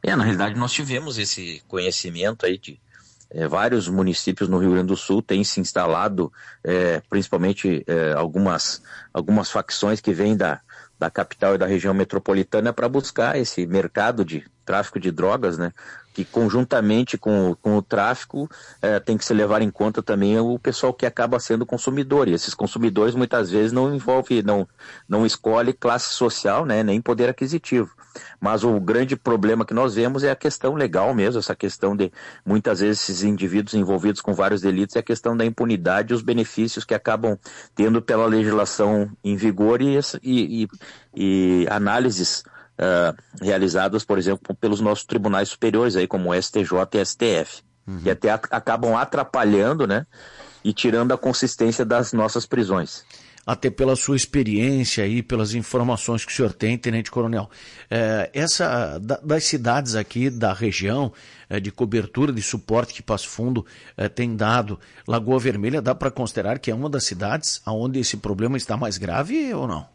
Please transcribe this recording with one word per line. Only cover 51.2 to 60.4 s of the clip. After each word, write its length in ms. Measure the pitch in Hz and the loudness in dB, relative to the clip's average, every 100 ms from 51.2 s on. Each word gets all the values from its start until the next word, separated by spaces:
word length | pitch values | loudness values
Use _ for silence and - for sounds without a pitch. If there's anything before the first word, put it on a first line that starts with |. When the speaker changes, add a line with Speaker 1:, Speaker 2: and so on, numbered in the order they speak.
| 131 123 127 - 113 113 | 0 0 -2 0 0 2
Speaker 1:
das 280 | 117 120 123 | 0 0 2
nossas 320 | 117 110 117 - | 0 0 0 -2
prisões. 580 | 127 104 92 78 - - - - - - | 0 2 0 -2 -8 -20 -20 -20 -18 -6
Speaker 2:
Até 240 | 120 135 | -2 -2
pela 240 | - 131 | 0 0
sua 220 | 127 - 139 | 2 2 0
experiência 920 | - 147 113 104 120 139 123 - 98 | 0 0 2 2 2 0 0 0 0
e 160 | 117 | 0
pelas 320 | 117 120 107 | -2 -2 0
informações 720 | 117 110 127 120 117 - 117 | -2 -2 0 0 0 -2 -4
que 80 | - | -4
o 20 | |
senhor 180 | - 120 | 0 0
tem, 240 | - 107 120 | 0 -2 0
Tenente 360 | 123 113 107 | 0 -2 -2
Coronel. 360 | - 113 113 101 - - - - | -4 -2 -2 -4 -12 -20 -20 -6
É, 400 | 113 110 110 95 | -2 0 0 -2
essa, 640 | - 160 - 175 120 101 76 | -2 -2 0 0 0 -2 -6
da-, 220 | 107 135 | -6 -6
das 220 | 151 156 | 0 0
cidades 500 | 156 147 117 123 135 | 0 -2 0 0 0
aqui 340 | 110 104 - 131 | -4 -4 -2 -2
da 240 | 123 | 0